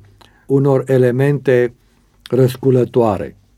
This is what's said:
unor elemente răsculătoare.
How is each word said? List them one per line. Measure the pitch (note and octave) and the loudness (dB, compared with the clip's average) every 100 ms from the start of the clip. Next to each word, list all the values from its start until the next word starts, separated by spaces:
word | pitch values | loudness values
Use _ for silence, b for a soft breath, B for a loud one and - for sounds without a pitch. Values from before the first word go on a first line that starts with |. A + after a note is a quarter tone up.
| b b b b - | b b b b -4
unor | C3+ C#3 C3 C3 | 0 2 0 0
elemente | C3 B2 B2+ C#3+ C#3+ C3+ B2 A#2+ _ _ _ _ _ - | 0 0 0 -2 -2 0 0 0 _ _ _ _ _ -6
răsculătoare. | B2 B2+ - C3+ B2+ A#2+ B2+ A2+ - C2+ - _ | 0 0 0 0 0 0 0 0 -2 -8 -14 _